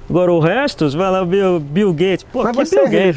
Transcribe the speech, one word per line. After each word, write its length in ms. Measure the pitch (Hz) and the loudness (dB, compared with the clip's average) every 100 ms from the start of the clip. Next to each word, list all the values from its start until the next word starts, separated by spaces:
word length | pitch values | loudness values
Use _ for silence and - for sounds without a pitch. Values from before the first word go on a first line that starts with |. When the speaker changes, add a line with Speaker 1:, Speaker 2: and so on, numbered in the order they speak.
| - | -4
Speaker 1:
Agora 220 | 160 180 | 0 2
o 80 | 170 | 2
resto, 500 | 160 233 285 - 151 | 2 0 -2 -2 -2
você 60 | 147 | 0
vai 140 | 190 | -2
lá, 160 | 190 180 | 0 0
Bill, 340 | 196 190 175 | 0 0 0
Bill 340 | 143 160 208 | -2 0 0
Gates. 300 | 156 190 180 | 0 0 -2
Pô, 200 | - 254 | -4 -4
Speaker 2:
Mas 120 | 220 240 | -2 -2
Speaker 1:
que 100 | 302 | 0
Speaker 2:
você 100 | 381 | 2
Speaker 1:
Bill 100 | 254 | 2
Speaker 2:
é 40 | |
Speaker 1:
Gates? 100 | 180 190 | 2 2